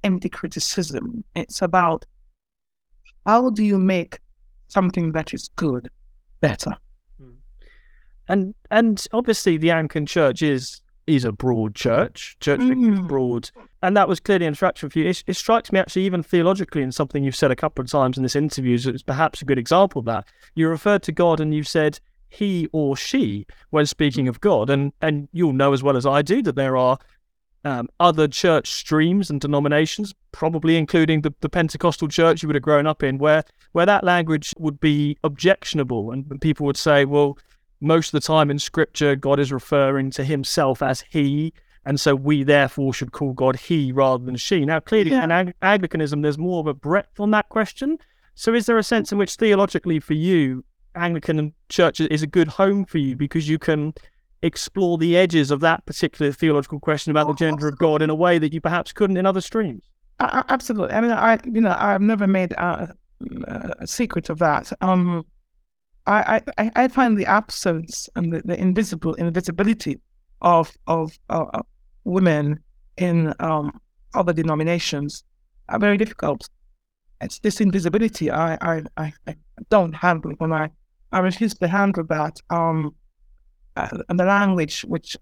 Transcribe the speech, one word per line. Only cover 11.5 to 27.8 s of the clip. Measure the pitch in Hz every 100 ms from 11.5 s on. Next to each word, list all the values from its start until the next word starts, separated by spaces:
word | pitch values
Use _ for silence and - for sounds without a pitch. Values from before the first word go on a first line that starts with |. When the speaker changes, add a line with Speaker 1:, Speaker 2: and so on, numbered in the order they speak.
| 117 107 104
Speaker 2:
church. | 123 117 - - - -
Church | 147 269
is | 254
Speaker 1:
Mm. | 262 233 196 175
Speaker 2:
broad. | 139 127 120 - - - -
And | 185 202
that | 196
was | 175
clearly | - 190 160
an |
attraction | 143 185 - 143
for | 160
you. | 160
It, | 180 -
it | 180
strikes | - 233 -
me | 190
actually | - 185
even | 190 180
theologically | - 175 165 196 185 151
in | 131
something | 123 143 147
you've | 139 -
said | 135
a | 123
couple | 151 -
of | 123
times | 147 131 131
in |
this | 127 143
interview, | 151 - 127 120
so | 131
it's | 127
perhaps | - 135 156 -
a | 139
good | 127
example | 117 175 196 135
of | 113
that. | 107 - _ - 165
You | 160
referred | 160 208 202
to | -
God | 156 175 160
and | 156
you've | 151 147
said, | 160 151 - _ _ _
"He | - 208 175 156
or | 156 143 139
she," | - 269 120 104 - - -
when | 156 147
speaking | - 147 123 127
of | 113
God. | 208 139 117
And, | 139 139 -
and | 156 147 143
you'll | 170 165
know | 131 139
as | 139
well | 139 131
as | 135
I | 143
do | 143 233
that | 202 135
there | 135 131
are, | 127 131 _ _ _ _ _ _ 147
um, | 123